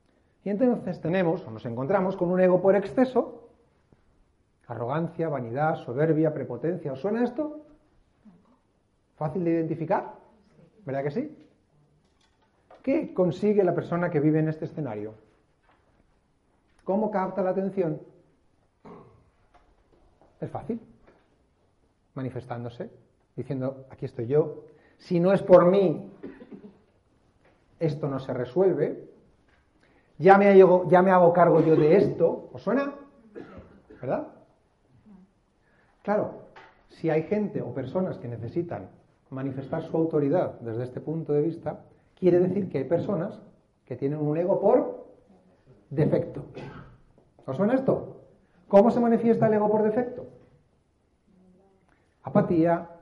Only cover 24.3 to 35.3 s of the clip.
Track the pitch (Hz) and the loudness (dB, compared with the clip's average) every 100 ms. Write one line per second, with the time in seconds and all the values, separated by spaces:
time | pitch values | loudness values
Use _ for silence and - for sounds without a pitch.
24.3 | 147 165 - - _ _ _ - 175 180 | 0 0 -4 -18 _ _ _ -4 0 2
25.3 | 196 - 180 175 196 180 151 - - - | 2 8 8 8 4 2 0 -8 -18 -20
26.3 | - - - 208 _ _ _ _ _ _ | -20 -20 -20 -20 _ _ _ _ _ _
27.3 | _ _ _ _ - 160 143 143 135 - | _ _ _ _ -6 -6 -4 -6 -8 -8
28.3 | 127 123 185 190 143 202 - - - _ | -8 -4 0 2 2 -2 -6 -14 -20 _
29.3 | _ _ _ _ _ _ _ _ - 170 | _ _ _ _ _ _ _ _ 2 6
30.3 | 196 202 190 180 180 165 180 190 185 170 | 8 8 10 10 8 4 4 6 6 6
31.3 | 175 170 160 156 151 151 190 - - 160 | 6 6 6 4 4 6 6 4 2 0
32.3 | - - 120 196 254 277 - - _ _ | -2 -10 -10 -4 -2 -4 -10 -20 _ _
33.3 | - - - - - _ - 127 202 311 | -20 -20 -20 -20 -20 _ -14 -8 -8 -8
34.3 | - _ _ _ _ _ _ 214 185 190 | -18 _ _ _ _ _ _ -20 -20 _